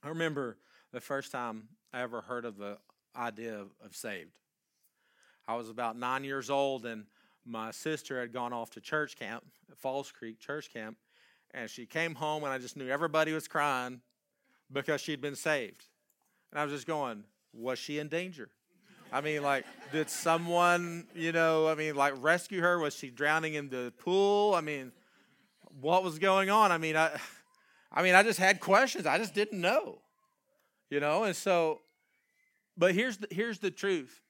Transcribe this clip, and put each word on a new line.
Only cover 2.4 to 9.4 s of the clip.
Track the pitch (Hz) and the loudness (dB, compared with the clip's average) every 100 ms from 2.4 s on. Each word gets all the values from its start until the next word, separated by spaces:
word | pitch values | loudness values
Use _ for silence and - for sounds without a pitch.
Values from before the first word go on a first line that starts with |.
| 117 | -8
of | 101 | -10
the | 101 101 _ _ _ 123 | -12 -12 _ _ _ -8
idea | 120 107 117 110 | -8 -6 -10 -10
of, | 98 _ | -12 _
of | 107 - | -20 -12
saved. | 117 95 80 _ _ _ _ _ _ _ _ _ _ _ - | -10 -10 -12 _ _ _ _ _ _ _ _ _ _ _ -8
I | 117 | -8
was | 113 | -8
about | 113 120 113 | -6 -6 -4
nine | 123 131 | -2 -2
years | 139 135 123 | -2 -6 -2
old, | 139 139 135 117 | 0 0 -2 -8
and | 113 104 _ _ _ 120 | -12 -14 _ _ _ -12
my | 113 110 | -8 -8
sister | 110 156 156 - 127 | -6 -4 -4 -6 -8
had | 120 | -6
gone | 123 120 | -6 -6
off | 120 117 | -6 -8
to | - | -12
church | - 156 147 - | -6 -4 -4 -8
camp, | 120 117 | -10 -10